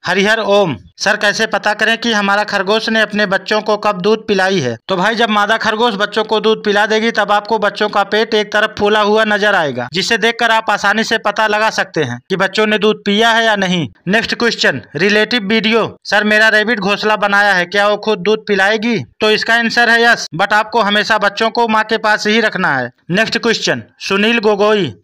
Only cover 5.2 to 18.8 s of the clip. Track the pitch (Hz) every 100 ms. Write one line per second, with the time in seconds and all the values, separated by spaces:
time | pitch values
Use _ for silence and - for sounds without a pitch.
5.2 | 233 214 208 - 220 220 240 196 208 214
6.2 | 214 220 214 220 220 202 214 214 226 226
7.2 | 202 208 208 226 202 196 214 214 196 208
8.2 | 220 214 208 214 214 214 208 214 208 214
9.2 | 220 208 208 196 156 123 123 170 180 233
10.2 | 220 233 233 226 220 208 202 214 220 226
11.2 | 214 202 220 208 220 214 190 - 135 120
12.2 | _ 185 190 185 214 214 214 208 208 202
13.2 | 226 226 226 208 190 180 143 - - 214
14.2 | 226 - 233 - 220 139 - 143 196 208
15.2 | 214 240 190 - 214 226 170 - - 202
16.2 | 208 214 220 214 208 226 190 202 214 214
17.2 | 202 202 208 185 175 202 202 208 208 208
18.2 | 175 214 214 196 196 220